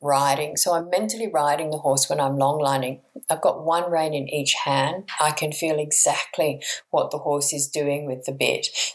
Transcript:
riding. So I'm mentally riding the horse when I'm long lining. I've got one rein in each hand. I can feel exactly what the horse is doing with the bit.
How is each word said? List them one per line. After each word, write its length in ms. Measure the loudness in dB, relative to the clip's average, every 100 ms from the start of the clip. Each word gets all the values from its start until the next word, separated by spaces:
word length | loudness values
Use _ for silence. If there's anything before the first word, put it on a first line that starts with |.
riding. 560 | 0 2 4 2 -2 -2
So 160 | 2
I'm 160 | 0 2
mentally 400 | 0 0 -4 -2
riding 380 | 2 2 2 0
the 60 | -2
horse 320 | 2 2 2
when 100 | 0
I'm 160 | 0 2
long 240 | 2 2
lining. 400 | 2 0 -2 -8 _ -14 -4
I've 120 | 2
got 220 | 2 2
one 260 | 0 0 2
rein 240 | 0 0
in 140 | -2 -4
each 280 | -4 0 0 2
hand. 440 | 2 2 -2 -8 0
I 100 | 0
can 220 | 2 -4
feel 260 | -2 0 0
exactly 800 | 0 2 2 2 -2 -2 -2 -2 -6 -8 -2
what 200 | -2 0
the 80 | -4
horse 360 | -2 0 0
is 160 | -2 -4
doing 360 | -2 0 -2 -4
with 200 | -6 -6
the 80 |
bit. 340 | 0 0 0 -2 -4 -6